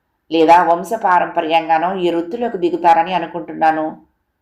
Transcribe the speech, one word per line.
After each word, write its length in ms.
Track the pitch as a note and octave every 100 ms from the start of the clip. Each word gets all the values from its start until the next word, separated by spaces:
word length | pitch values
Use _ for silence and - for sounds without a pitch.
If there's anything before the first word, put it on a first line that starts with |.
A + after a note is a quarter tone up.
| _ _ -
లేదా 320 | D#3+ D#3+ F3
వంశపారంపర్యంగానో 1300 | E3+ E3+ F#3+ A3+ G3+ F3+ E3+ E3+ D#3+ E3 D#3+ D#3+ E3+ G3
ఈ 160 | F3
వృత్తిలోకి 460 | E3+ E3 A#3 A#3+ F#3+
దిగుతారని 560 | E3+ E3 F3 E3 E3+
అనుకుంటున్నాను. 880 | F3 E3 F3 E3 D#3+ D#3+ D#3 D#3 - _ _ _ _